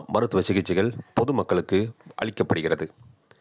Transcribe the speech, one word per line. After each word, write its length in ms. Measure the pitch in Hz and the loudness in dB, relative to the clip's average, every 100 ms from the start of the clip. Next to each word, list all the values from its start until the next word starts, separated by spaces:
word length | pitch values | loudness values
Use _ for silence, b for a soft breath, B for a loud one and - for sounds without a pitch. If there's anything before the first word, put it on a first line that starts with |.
| - | 0
மருத்துவ 340 | 98 117 95 | 0 2 2
சிகிச்சைகள் 520 | 90 98 92 90 113 113 - | 2 0 2 0 0 -2 -10
பொதுமக்களுக்கு 680 | - 120 - - 180 165 190 208 - - - | -4 0 0 2 0 2 0 0 -6 -18 -8
அளிக்கப்படுகிறது. 640 | 110 104 90 82 80 78 80 - - _ _ b | -6 -4 -2 0 0 -2 -4 -10 -20 _ _ b